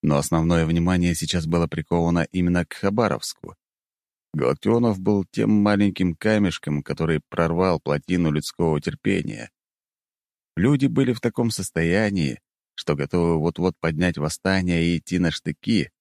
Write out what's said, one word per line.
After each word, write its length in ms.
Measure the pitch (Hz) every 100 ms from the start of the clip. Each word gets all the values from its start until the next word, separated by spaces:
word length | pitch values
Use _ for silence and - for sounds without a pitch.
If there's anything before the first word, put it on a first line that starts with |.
но 140 | 80 71
основное 480 | 69 82 82 85 80
внимание 500 | 85 85 92 87 82
сейчас 300 | 80 90 78
было 220 | 85 82
приковано 600 | - 78 85 85 87 80
именно 340 | 92 87 87 85
к 80 |
Хабаровску. 840 | - 98 104 110 67 - - - - _ _ _ _ _ _ _
Галактионов 680 | 76 64 69 104 117 117 95
был 260 | 92 101 90
тем 260 | - 110
маленьким 640 | 107 104 104 101 92 92 82
камешком, 680 | 107 107 98 - - 73
который 380 | - 73 82 78 -
прорвал 500 | - 82 82 92 82
плотину 520 | - 73 - 90 82
людского 480 | 76 - - 85 76
терпения. 720 | 78 76 101 92 - 52 57 _ _ _ _ _ _ _ _ _ _ -
Люди 320 | 110 143 135
были 260 | 151 127
в 80 | 117
таком 280 | 120 - 117
состоянии, 920 | - 95 - 82 92 107 98 73 57 _ _ _ -
что 200 | - 73
готовы 420 | 71 87 85 82
вот-вот 400 | 80 85 90 -
поднять 380 | 80 78 90 78
восстание 680 | 76 - 95 95 90 85
и 140 | 85 85
идти 220 | - 90
на 120 | 87
штыки. 600 | - - 78 - 110 71 _